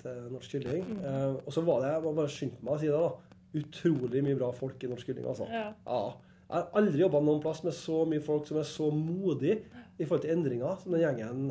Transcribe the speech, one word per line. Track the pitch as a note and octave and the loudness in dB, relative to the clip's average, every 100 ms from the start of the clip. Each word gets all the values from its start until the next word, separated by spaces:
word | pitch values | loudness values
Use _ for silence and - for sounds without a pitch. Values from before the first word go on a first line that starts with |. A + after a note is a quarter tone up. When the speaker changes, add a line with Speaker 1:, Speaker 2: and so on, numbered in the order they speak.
Speaker 1:
til | B2+ B2 A#2+ | -12 -10 -10
Norsk | B2+ - C#3 | -12 -6 -6
Kylling. | A#2+ D#3 | -2 -4
Speaker 2:
Mm. | F#3 G#3 | -4 -6
Speaker 1:
Eh, | C#3 C3+ C#3 C3+ | -4 0 0 -2
og | - | -2
så | D#3+ | 0
var | E3+ C3 | 2 2
det, | C3+ | 2
jeg | D#3+ | 0
må | D#3+ D3+ | 0 0
bare | C#3+ | -2
skynde | - B2+ - | -2 -6 -6
meg | A2+ | -4
å | D3+ | 0
si | D3+ | 2
det | D3 | 2
da, | E3+ E3+ - - - | 2 -2 -12 -20 -6
utrolig | D3+ D3 - E3+ C#3 B2 B2+ | -6 -6 0 2 4 2 2
mye | C#3 C3 | 2 2
bra | B2 | 0
folk | B2 C3+ - | -2 -8 -6
i | B2+ | -8
Norsk | B2 - | -6 -6
Kylling, | B2 B2 | -6 -4
altså. | B2 G#3 | -4 -4
Speaker 2:
Ja. | A3+ G#3+ G#3+ | -4 -6 -10
Speaker 1:
Ja. | - A#2+ G#2+ - - - - | -4 -2 -2 -6 -18 -20 -4
Jeg | E3+ | -4
har | F3 | 0
aldri | G#3 G#3 C#3+ | 4 4 6
jobbet | F#3 D3 D3+ | 6 6 6
noen | D3+ | 4
plass | D#3 D#3 | 2 -2
med | F3 | -4
så | D3 - D#3+ D#3+ | -4 -2 2 2
mye | D3+ | 2
folk | D3 D3+ D3 | 2 0 0
som | D#3 | -2
er | C#3+ | -2
så | - D3+ | 0 0
modig | D3+ D#3+ F3+ F#3+ B2 C#3+ G#3+ - - - - | 2 0 0 0 2 2 0 -2 -18 -20 -6
i | |
forhold | D3+ E3+ | 0 0
til | - | 2
endringer | E3 C#3+ A#2+ C#3 F#3 | 2 2 0 -2 -4
som | F#3 | 0
den | E3 | 2
gjengen | D#3+ A#2+ A2 B2+ C#3 | 4 2 -4 -4 -4